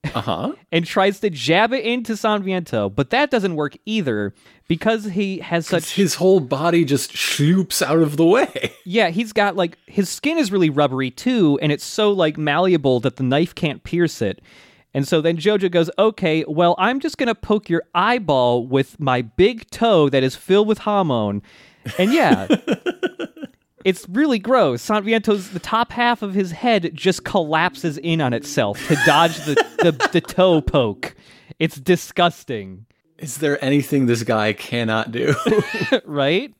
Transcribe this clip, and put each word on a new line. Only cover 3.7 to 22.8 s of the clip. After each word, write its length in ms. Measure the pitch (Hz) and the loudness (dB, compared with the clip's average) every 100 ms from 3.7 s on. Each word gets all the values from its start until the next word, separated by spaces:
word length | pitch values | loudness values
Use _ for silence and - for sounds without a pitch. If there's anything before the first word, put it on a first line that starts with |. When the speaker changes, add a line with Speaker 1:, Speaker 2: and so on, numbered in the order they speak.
| - - | -8 -6
Speaker 2:
either 480 | 220 147 107 101 - _ _ _ | -4 -2 -2 -4 -8 _ _ _
because 360 | 170 220 226 208 | -2 0 -2 -4
he 340 | 180 202 190 | -4 -4 -6
has 280 | - 170 160 | -4 -6 -2
Speaker 1:
'Cause 160 | 175 - | -4 -2
Speaker 2:
such 100 | - | 0
Speaker 1:
his 200 | 190 - | 0 2
whole 240 | 185 190 | 4 4
body 460 | 127 139 165 170 147 | 2 -2 2 2 2
just 260 | 139 - - | 0 -2 -6
sloops 680 | - - 147 190 175 - | -6 0 2 4 0 -2
out 180 | 135 160 | 0 2
of 160 | 156 147 | 2 2
the 80 | 165 | 4
way. 460 | 220 294 135 - - | 4 2 -2 -8 -8
<laughs> 60 | 185 | -4
Speaker 2:
Yeah, 240 | 208 190 | 0 0
he's 240 | 170 226 | 0 -4
got, 240 | 214 202 185 | 0 0 0
like, 200 | 170 - _ | -2 -4 _
his 220 | - 190 | -4 -2
skin 280 | - 294 330 | -2 -2 0
is 120 | 233 | 0
really 180 | 196 165 | 2 2
rubbery 420 | 139 143 131 131 | 2 0 0 -4
too, 480 | - 247 247 160 143 | -4 -2 2 2 2
and 100 | 151 | 0
it's 100 | 147 | -2
so, 280 | - - 208 | -4 0 2
like, 260 | 202 160 151 | 2 0 0
malleable 640 | 151 147 185 170 139 123 | -2 0 2 4 4 2
that 160 | 135 - | 0 -2
the 60 | |
knife 300 | 127 143 170 | 0 2 0
can't 300 | - 160 - | -2 -6 -6
pierce 380 | - 170 165 - | -4 0 0 0
it. 180 | 104 90 _ - - _ _ 139 | -6 -6 _ -20 -20 _ _ -6
And 100 | 139 | 0
so 140 | 165 | 0
then 160 | 160 170 | 0 0
Jojo 320 | 165 208 190 | 0 0 2
goes, 180 | 175 165 - | 2 0 2
"Okay, 440 | 220 220 180 160 151 | 0 2 -2 0 -2
well, 260 | 151 175 175 | 0 2 2
I'm 200 | 196 262 | 0 0
just 180 | 311 - | -6 -4
gonna 160 | 254 220 | -2 -2
poke 340 | - 214 - | -2 -2 0
your 140 | 170 - - | -4 -2 -2
eyeball 680 | 202 247 175 135 123 123 123 | 0 0 0 2 4 2 2
with 320 | 135 135 - | 0 0 -4
my 220 | 139 127 | -2 0
big 480 | 120 - 196 233 - | -2 2 2 2 -12
toe 400 | - 226 190 147 | -2 2 4 4
that 140 | 135 | 4
is 120 | 131 - | 0 -4
filled 320 | - 196 214 | 0 2 2
with 120 | 214 | 0
Hamon." 640 | - 208 170 120 104 101 - - - _ - - | 0 0 0 0 0 -4 -8 -20 -20 _ -12 -2
And 120 | 190 | 2
yeah, 360 | 311 208 151 95 | 4 4 2 2
Speaker 1:
<laughs> 1400 | 254 - 233 | -2 0 -4